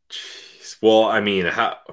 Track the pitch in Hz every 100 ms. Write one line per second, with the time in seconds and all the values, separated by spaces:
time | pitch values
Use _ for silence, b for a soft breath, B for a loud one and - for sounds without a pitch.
0 | _ - - - - - - - 107 110
1 | 110 110 104 98 87 78 113 - -